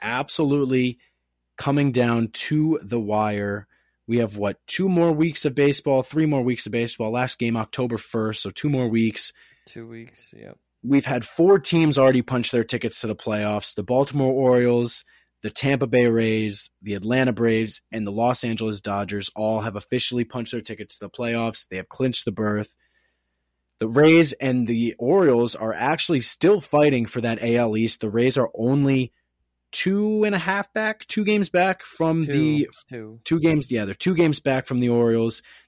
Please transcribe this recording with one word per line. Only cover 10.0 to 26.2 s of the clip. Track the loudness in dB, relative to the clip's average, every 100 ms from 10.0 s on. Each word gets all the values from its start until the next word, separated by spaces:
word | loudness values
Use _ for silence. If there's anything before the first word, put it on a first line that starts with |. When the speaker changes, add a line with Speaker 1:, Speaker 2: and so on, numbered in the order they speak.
| -20 -20 -20 -20
Speaker 2:
yep. | -20 -20 _ _
Speaker 1:
We've | 0 2 2
had | -4 -4
four | 2 6 6
teams | 4 2 4 4
already | 4 4
punch | 2 -2 0
their | 0
tickets | -2 -2 -4 -6
to | -6
the | -6
playoffs. | -4 -2 -2 -4 -6 -8
The |
Baltimore | -2 0 2 0 0
Orioles, | 2 4 4 4 2 0 -6 -12 _ _ _
the | -10
Tampa | -4 0 0 2
Bay | 4 4
Rays, | 4 2 0 -2 -4 -8 _
the | -8 -6
Atlanta | -2 0 0
Braves, | 2 2 2 -2 -8 _
and | -8 -6
the |
Los | -2 0 0
Angeles | -4 -4 -4 -6
Dodgers | -6 -6 -4 -6 -8 -4
all | -2 -2
have | -4 -8
officially | -6 -4 -2 -4
punched | -4 -6 -10
their | -10
tickets | -10 -14 -14 -14
to | -14
the |
playoffs. | -8 -6 -4 -4 -6 -8
They | -10
have | -10
clinched | -4 -4 -2 -6
the |
berth. | -4 -2 -2 -6 _ _ _ _ _ _ _ _ _ _ -8
The | -2
Rays | 6 8 8 6
and | 2 0 0 0
the | 0 0 -2
Orioles | 0 4 4 4 2 -2
are | -4
actually | -2 -2 -2 0 -2